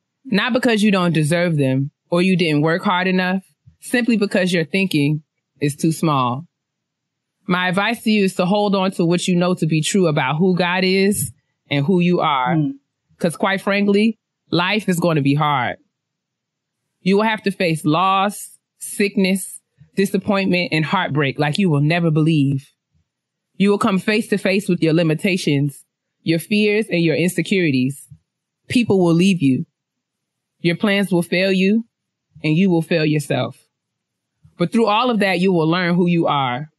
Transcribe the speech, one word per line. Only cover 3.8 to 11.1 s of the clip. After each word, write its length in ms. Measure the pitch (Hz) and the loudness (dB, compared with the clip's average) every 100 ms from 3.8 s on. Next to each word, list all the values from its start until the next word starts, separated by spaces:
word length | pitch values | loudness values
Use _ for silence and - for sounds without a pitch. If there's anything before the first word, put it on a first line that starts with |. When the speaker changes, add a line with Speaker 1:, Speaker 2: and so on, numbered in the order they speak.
| - 247 240 220 | -4 -2 0 0
Speaker 1:
because 340 | 202 208 180 | 0 0 0
your 140 | 175 160 | -2 -2
thinking 580 | 196 190 151 143 151 - _ _ - | -2 0 0 0 -2 -6 _ _ -6
is 160 | 143 143 | -6 -2
too 160 | 160 | -2
small. 520 | 156 170 139 123 127 170 _ _ _ _ _ _ _ _ _ - | 0 0 0 -2 -4 -10 _ _ _ _ _ _ _ _ _ -4
My 220 | 180 180 | -2 0
advice 340 | 180 208 233 | -2 -2 -2
to 80 | 220 | 0
you 140 | 214 190 | 2 0
is 100 | - | 0
to 100 | 180 | -2
hold 300 | 208 208 196 | 0 0 0
on 160 | 190 | -2
to 140 | 190 170 | -2 0
what 240 | 180 - | 0 0
you 60 | 175 | 0
know 160 | 180 | 0
to 120 | 180 160 | 0 -2
be 160 | 160 | -2
true 260 | 151 202 170 | 0 0 2
about 320 | 151 131 151 | 0 -2 0
who 180 | 185 175 | 0 0
God 260 | 175 185 | 0 0
is 480 | 185 190 196 | 2 2 2